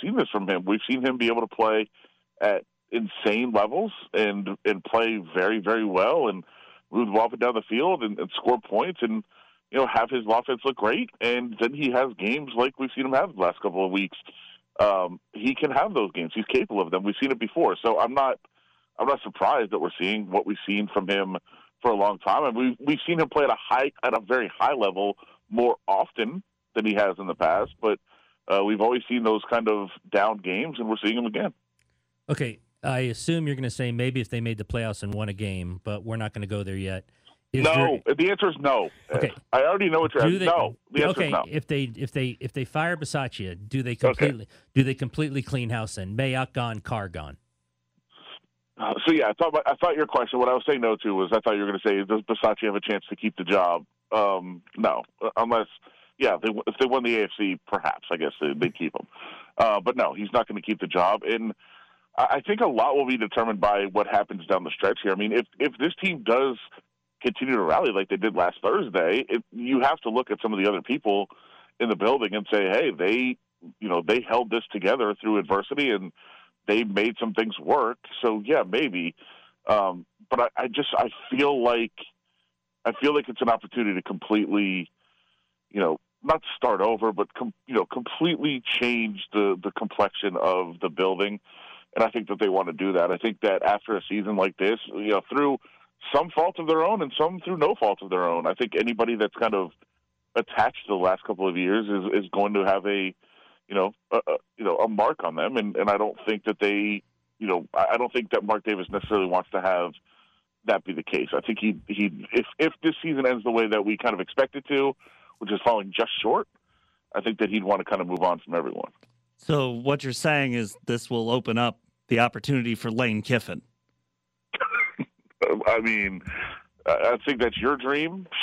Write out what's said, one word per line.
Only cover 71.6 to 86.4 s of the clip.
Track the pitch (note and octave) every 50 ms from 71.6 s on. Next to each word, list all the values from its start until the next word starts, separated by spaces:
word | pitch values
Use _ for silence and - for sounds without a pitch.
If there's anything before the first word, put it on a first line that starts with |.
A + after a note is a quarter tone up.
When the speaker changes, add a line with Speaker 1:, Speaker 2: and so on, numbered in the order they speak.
| - _ _ -
Speaker 1:
in | A#2+ A#2
the | G#2
building | F2 G2 A2 C#3 C#3 A2+ G2 G2
and | G#2+ G2+ -
say, | A2 G#2 G2 F#2
"Hey, | F#2+ A#2+ E3 C3+
they, | F#2+ D#2 F2+ G2 A2+ B2 B2+ B2+ B2+ - _ _ _ _ - - - _
you | A2 G2+
know, | F2+ F2 E2
they | - A#2 B2 A#2 -
held | A2+ A#2+ B2 A2
this | A2 A#2 - -
together | - G#2 F2+ F#2+ A#2 C3 A#2 G#2 G#2 -
through | - A2 G#2+ G2+
adversity | F2 D2+ F#2+ G2 - - C#3+ D3 C#3+ C3
and | A2 G2 F#2+ F2+ - _ - - - - - _ _ _ _ -
they | G#2 A2+ A#2+
made | G#2 G2 G2+ G#2 A#2+ G#2+ -
some | A#2+ A2+ F#2+
things | A2 A2+ A2 G2 -
work." | D2 E2 B2+ D3 B2 A2+ A#2+ - - - - -
So, | - A#2 G#2+ G#2+ G#2
yeah, | A#2 D3+ C#3 G#2+ F#2
maybe. | G2 B2 D#3 B2+ F2+ F2+ E2+ E2+ - _ - - - - - _ _ _ _ -
Um, | G#2+ G#2 G2 F#2+ F2+ F2 E2+ _ _ _ - -
but | C3 B2
I, | A#2+ A#2 - - A#2+
I | B2
just, | A2 C#3+ C#3 - - -
I | A#2 A#2 - - - -
feel | C3 B2+ C#3+ C#3+ C#3+ C3 A#2+
like, | A#2+ A#2+ A#2 A#2 G#2+ - - - - _ _ _ _ _ _ _ _ _ _ _ _ _ _ -
I | A#2 A2 -
feel | C3 D3 D3
like | D3 B2 -
it's | A#2 -
an | B2 A#2
opportunity | A2+ A2 - G2 - A#2+ A#2 G#2 F#2+
to | F#2
completely, | - - G2+ F2 - - G#2+ G#2+ G2+ - F#2+ G#2 G2+ G2 F#2 F#2 E2+ - _ _ _ _ _ _ _ _ _ _ _ _ _ _ _ _
you | - G2+
know, | F2+ D#2+ D#2 - _ _ _ _
not | - C#3 D#3 D#3+